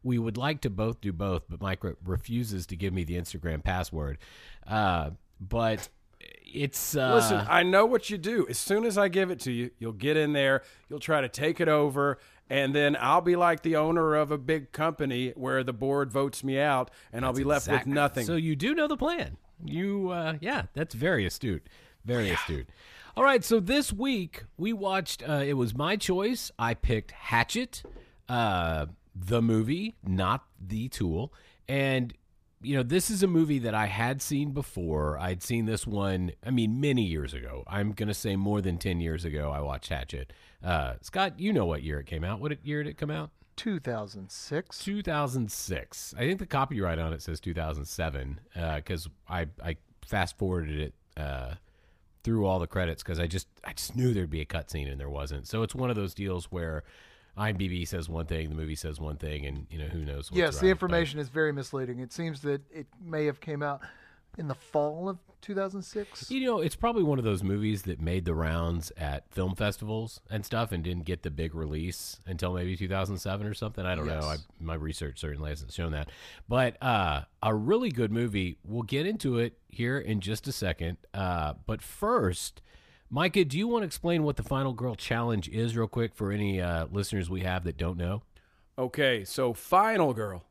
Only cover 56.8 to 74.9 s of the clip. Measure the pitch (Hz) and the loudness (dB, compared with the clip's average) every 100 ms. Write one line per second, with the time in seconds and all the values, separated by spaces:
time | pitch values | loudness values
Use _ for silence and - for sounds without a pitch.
56.8 | - - - - _ - 107 95 95 90 | -10 -20 -20 -20 _ -4 -2 0 -2 -2
57.8 | 82 87 82 82 80 82 78 78 78 76 | -4 -6 -4 -6 -2 -4 -4 -4 -6 -6
58.8 | 80 76 78 76 76 76 71 69 69 80 | -8 -8 -8 -6 -6 -6 -6 -8 -8 -8
59.8 | 76 82 73 71 71 180 160 127 185 185 | -6 -4 -6 -8 -2 2 2 4 4 4
60.8 | 180 170 156 151 135 151 156 139 131 139 | 2 2 2 -2 -4 0 2 0 -4 -4
61.8 | 127 123 127 - 165 143 147 139 139 160 | -4 -6 -8 -6 -6 -4 -2 -2 -4 -16
62.8 | 139 - 170 156 151 139 - 147 147 143 | -16 -16 -6 0 0 0 -6 -4 -2 -4
63.8 | - - - - _ - 151 135 - 151 | -10 -18 -20 -20 _ -8 -6 -6 -2 0
64.8 | 147 156 190 180 _ _ - 196 196 196 | 2 -2 -6 -6 _ _ -6 -4 -2 -6
65.8 | 180 214 208 - - 262 254 214 160 - | -8 -8 -8 -12 -6 -2 2 2 0 0
66.8 | 233 233 156 135 113 95 95 101 107 104 | 2 4 4 4 2 2 2 2 2 0
67.8 | 92 80 80 92 85 80 80 82 85 85 | -4 -2 0 0 0 0 0 0 0 -2
68.8 | 80 - 73 71 - - 92 92 104 - | -4 -6 -4 -4 -6 -2 -2 0 -2 -2
69.8 | 107 110 113 - - 110 - 113 113 87 | -6 -6 -6 -12 -6 -6 -2 -2 0 -2
70.8 | 82 87 82 90 82 73 80 82 78 78 | -2 -4 -4 -4 -4 -4 -4 -4 -4 -4
71.8 | 87 - - - - 87 90 90 90 90 | -4 -6 -12 -12 -8 -4 -2 -2 -2 -2
72.8 | 92 95 92 95 101 101 104 107 110 - | -2 0 -2 -2 -4 -4 -4 -6 -6 -4
73.8 | 92 87 78 80 76 76 - - 80 82 | -2 -2 -2 -2 -2 -4 -8 -10 -6 -4
74.8 | 78 | -6